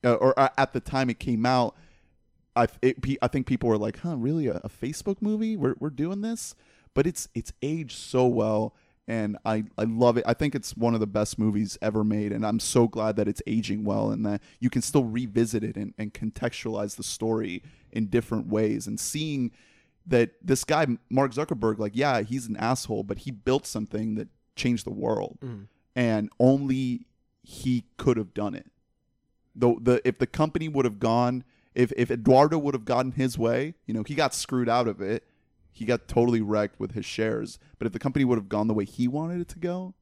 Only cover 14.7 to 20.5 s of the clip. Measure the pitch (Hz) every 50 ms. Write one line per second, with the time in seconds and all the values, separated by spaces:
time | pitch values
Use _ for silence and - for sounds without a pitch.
14.7 | - - - - - 151 127 113 107 120 127 110 101 113 120 110 113 110 107 110
15.7 | 110 101 101 104 - - 110 104 _ - - 110 - - - 117 - - - 117
16.7 | 110 104 104 104 - - - - - - 113 113 113 110 113 98 87 - _ -
17.7 | - _ _ _ - 113 113 98 104 120 117 - 117 110 - - 107 107 110 107
18.7 | 110 113 101 101 107 107 - - - 151 156 156 147 139 123 117 _ _ _ _
19.7 | _ _ _ _ _ _ _ - 127 120 117 - _ _ - 180